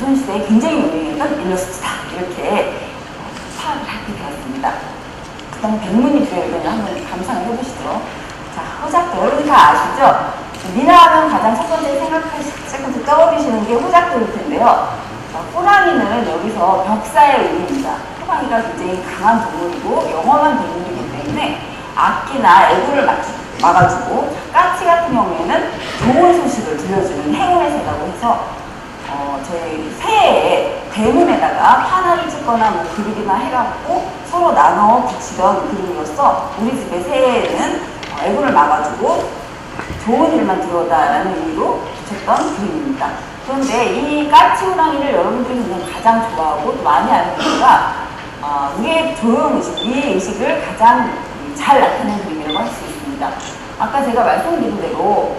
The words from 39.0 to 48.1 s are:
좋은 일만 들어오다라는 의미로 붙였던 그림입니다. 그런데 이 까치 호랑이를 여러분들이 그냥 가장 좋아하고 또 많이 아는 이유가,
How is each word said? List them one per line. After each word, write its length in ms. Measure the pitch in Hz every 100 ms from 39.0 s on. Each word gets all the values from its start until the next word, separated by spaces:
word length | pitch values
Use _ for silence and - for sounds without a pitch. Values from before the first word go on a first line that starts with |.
| - - - - - - - - - -
좋은 320 | 214 269 320 -
일만 240 | 202 185
들어오다라는 720 | 175 170 170 170 185 185 185 160
의미로 440 | 160 156 - - - - -
붙였던 500 | 208 - 160 - -
그림입니다. 540 | 208 156 135 - 139 - - - -
그런데 480 | 269 262 233 233
이 340 | 233 294 294 294
까치 340 | - - -
호랑이를 500 | 381 370 320 285 277
여러분들이 480 | 180 185 240 240 247
그냥 180 | 185 180 175
가장 420 | - 226 226 226
좋아하고 420 | - 156 151 - -
또 60 |
많이 280 | 151 143 -
아는 300 | - - -
이유가, 540 | - - 247 - - - -